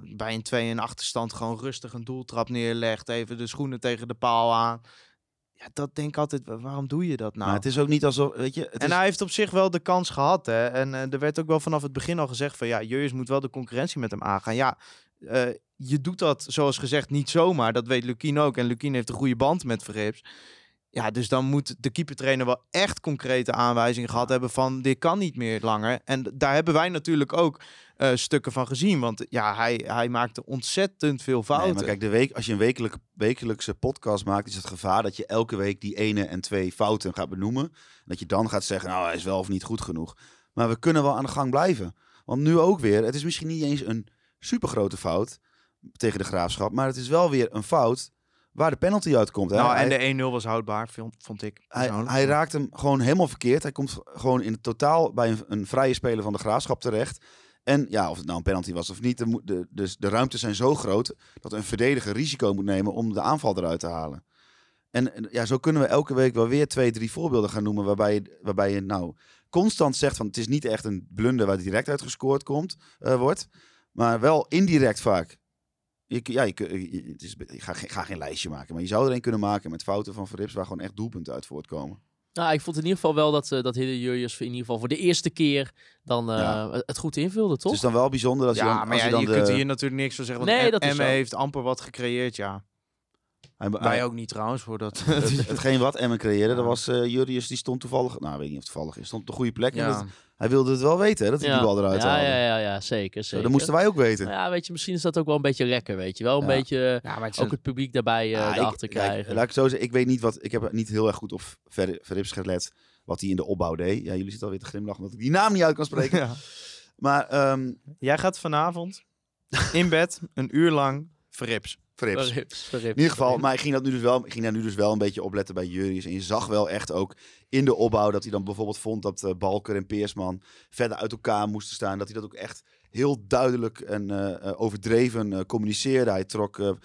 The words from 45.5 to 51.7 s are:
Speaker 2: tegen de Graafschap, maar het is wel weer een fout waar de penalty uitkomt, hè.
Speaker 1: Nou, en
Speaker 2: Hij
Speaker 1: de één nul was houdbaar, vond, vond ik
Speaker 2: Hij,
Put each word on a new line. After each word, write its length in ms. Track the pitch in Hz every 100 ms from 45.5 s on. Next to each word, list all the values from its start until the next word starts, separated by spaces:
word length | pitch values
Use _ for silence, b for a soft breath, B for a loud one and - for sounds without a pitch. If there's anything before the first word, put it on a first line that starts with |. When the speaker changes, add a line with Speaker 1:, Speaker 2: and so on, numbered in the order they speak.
| _ _ _ - -
Speaker 2:
tegen 220 | 117 98
de 60 |
Graafschap, 480 | 95 95 87 - 98
maar 140 | 120 135
het 100 | 127
is 120 | 123
wel 220 | 160 175
weer 180 | 135 117
een 80 | 107
fout 480 | 98 165 117 127 - _ _ _ _
waar 180 | - 160
de 60 | 135
penalty 400 | 175 208 175 127
uitkomt, 340 | 104 - 92
hè. 60 | 101
Speaker 1:
Nou, 140 | 123
en 60 | 120
Speaker 2:
Hij 120 | 135
Speaker 1:
de 60 | 135
één 200 | 131 135
nul 140 | 131
was 140 | 123
houdbaar, 440 | 113 113 107 107 113
vond, 260 | - 113 -
vond 240 | - 104
ik 220 | 107 -
Speaker 2:
Hij, 140 | _